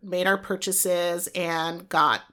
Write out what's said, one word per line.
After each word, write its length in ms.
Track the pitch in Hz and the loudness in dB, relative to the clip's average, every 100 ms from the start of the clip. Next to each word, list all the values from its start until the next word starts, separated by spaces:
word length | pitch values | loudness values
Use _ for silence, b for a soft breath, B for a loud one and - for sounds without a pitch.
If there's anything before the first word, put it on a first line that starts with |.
made 240 | 196 180 185 | -6 -2 2
our 100 | 196 | 2
purchases, 880 | - 190 196 185 185 175 175 175 175 185 | 0 -4 -2 0 2 2 0 -2 -4 -4
and 520 | 170 165 165 170 180 | -2 -2 -2 -6 -2
got 340 | 165 151 110 - | 2 4 2 -4